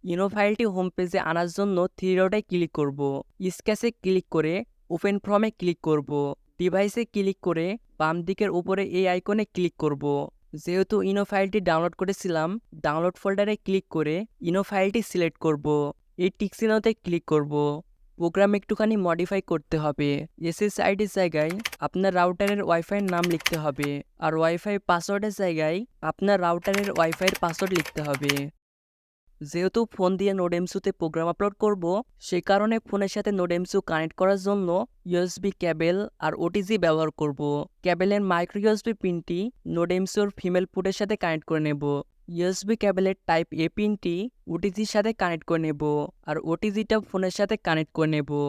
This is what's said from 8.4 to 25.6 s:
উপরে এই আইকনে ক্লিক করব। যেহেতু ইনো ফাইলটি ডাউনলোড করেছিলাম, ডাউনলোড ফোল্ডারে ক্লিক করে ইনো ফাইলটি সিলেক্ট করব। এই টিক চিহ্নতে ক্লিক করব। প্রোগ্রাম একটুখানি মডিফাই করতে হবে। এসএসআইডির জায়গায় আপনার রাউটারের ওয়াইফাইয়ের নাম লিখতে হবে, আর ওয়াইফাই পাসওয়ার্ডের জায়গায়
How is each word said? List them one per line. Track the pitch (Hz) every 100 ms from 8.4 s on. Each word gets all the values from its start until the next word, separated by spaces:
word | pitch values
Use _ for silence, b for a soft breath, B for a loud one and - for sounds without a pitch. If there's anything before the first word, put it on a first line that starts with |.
| 208 175
উপরে | 175 190 196 180
এই | 185
আইকনে | 180 - 208 208
ক্লিক | - 175 _
করব। | 156 147 147 143 147 _ _ 156
যেহেতু | 160 180 190 208 190
ইনো | 196 202
ফাইলটি | 196 196 208 175
ডাউনলোড | 160 170 -
করেছিলাম, | 185 196 190 160 160 214 _ 160
ডাউনলোড | 156 151 175 -
ফোল্ডারে | 196 196 202 214 -
ক্লিক | 190 - 160
করে | 151 160 220 _ 170
ইনো | 180 196
ফাইলটি | 202 190 220 208
সিলেক্ট | 180 165 - 160
করব। | 151 147 147 143 - _ -
এই | 180 -
টিক | 202 -
চিহ্নতে | 226 214 226 220
ক্লিক | - 170 -
করব। | 151 147 147 147 147 - _ _ -
প্রোগ্রাম | 170 180 202 208
একটুখানি | - 214 214 220 180
মডিফাই | 165 180 196 -
করতে | 165 - 160
হবে। | 151 143 143 143 156 - 170
এসএসআইডির | 170 208 - 190 196 208 -
জায়গায় | 180 151 156 185 226 - 147
আপনার | 175 190 180
রাউটারের | 180 180 202 202 190
ওয়াইফাইয়ের | 170 165 202 196
নাম | 175 175
লিখতে | 165 - 165
হবে, | 151 139 143 143 - _
আর | 160 160
ওয়াইফাই | 160 170 208 202 -
পাসওয়ার্ডের | 175 170 202 214 196
জায়গায় | 190 160